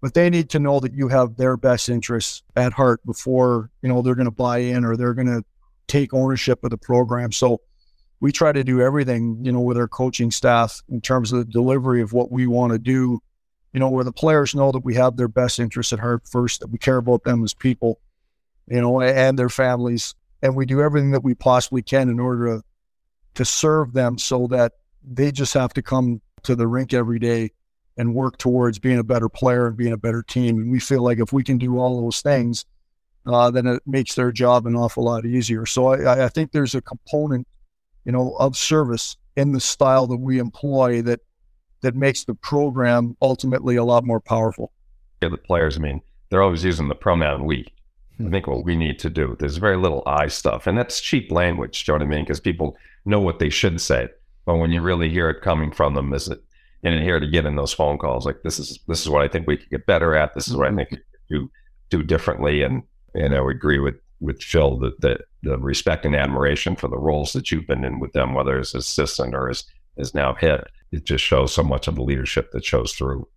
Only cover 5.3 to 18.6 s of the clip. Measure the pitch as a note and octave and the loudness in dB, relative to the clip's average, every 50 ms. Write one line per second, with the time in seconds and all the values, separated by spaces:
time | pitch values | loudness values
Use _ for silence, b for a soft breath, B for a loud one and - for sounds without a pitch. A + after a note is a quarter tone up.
5.3 | A#2+ A#2 G#2+ _ _ _ _ _ _ _ _ _ - D3 C#3+ A#2+ - C3 C3 C3 | 0 -2 -4 _ _ _ _ _ _ _ _ _ 0 0 0 2 0 0 0 2
6.3 | C3+ A#2+ - - B2+ - - B2+ A#2 A2 - - B2+ B2 B2 A#2 A#2+ A#2+ A#2+ A#2 | 0 -2 0 0 0 0 0 -6 -6 -6 -4 0 2 2 2 2 0 -4 -4 -4
7.3 | G#2+ - - B2+ A#2+ G#2+ _ _ _ _ _ _ _ _ _ _ _ _ - C#3 | -2 0 2 2 2 0 _ _ _ _ _ _ _ _ _ _ _ _ -2 -2
8.3 | C#3+ - E3+ D#3 D3 C#3+ C3 B2+ B2+ B2+ B2 C3 C3+ D3 C#3+ B2+ B2 A#2 A2+ A#2 | 2 2 2 2 2 2 0 0 2 2 2 2 2 0 0 0 0 -2 -2 -2
9.3 | A2+ A2 B2 B2+ B2 B2 B2 B2 B2 A#2+ A#2+ A2+ - - C3 C3 B2 - B2 A#2 | -4 -4 -2 -2 0 0 0 0 0 0 -2 -2 -2 -2 -4 -2 -2 -2 -2 -2
10.3 | G#2+ - - B2+ A#2+ A#2 A#2 A2+ - - - - - A#2+ - - C3 B2+ A#2+ G#2+ | -2 0 2 2 4 4 2 0 -2 -12 -16 -10 -10 -8 -4 0 0 0 0 0
11.3 | B2 B2 A#2+ A2 A2 A#2+ A#2+ B2+ C3 C#3 B2 C3 B2 A#2+ A#2 G#2 A2 B2 B2 - | 0 -2 -2 0 0 0 2 2 2 0 2 0 0 0 0 0 0 0 0 0
12.3 | B2 A#2+ B2+ B2 A#2+ A#2+ B2 A#2+ A#2 A2 A2+ B2 C3 C3 B2+ B2+ B2 A2+ _ _ | 0 -2 0 2 2 2 2 2 0 -2 0 0 0 2 2 0 -2 -4 _ _
13.3 | _ _ _ _ _ _ _ _ _ C3+ C3 C3 C3 C3 B2+ B2+ A2+ - - D#3+ | _ _ _ _ _ _ _ _ _ -2 0 0 0 0 -2 -2 -4 0 2 4
14.3 | D#3 D3+ C#3+ C3+ - C#3+ C#3 C#3 C3 C3 B2 B2+ A#2 A#2+ B2+ B2+ A#2+ B2 B2 A#2 | 4 4 2 2 0 2 2 2 2 0 -2 -2 2 4 4 2 2 2 -2 0
15.3 | G#2+ B2+ B2 B2 - - B2 A2+ - - A#2+ - - G#2+ A2 A#2+ A#2+ A#2+ _ - | 0 0 0 0 0 -2 -4 -4 -2 -4 -4 -4 -4 -4 -2 -2 -2 -2 _ -4
16.3 | - B2 B2 A#2+ - - - - A2 A#2 - - C3 B2+ A#2+ B2 B2 A#2 _ B2+ | -2 -2 0 0 -2 -6 -8 -8 -10 -4 0 2 2 2 2 2 2 2 _ 0
17.3 | B2 A#2 A2+ G#2 - _ - C3+ B2+ - - A#2 A2+ _ _ _ _ _ _ _ | 0 0 0 -2 -4 _ 0 0 0 2 0 -2 -2 _ _ _ _ _ _ _
18.3 | _ _ _ _ _ _ | _ _ _ _ _ _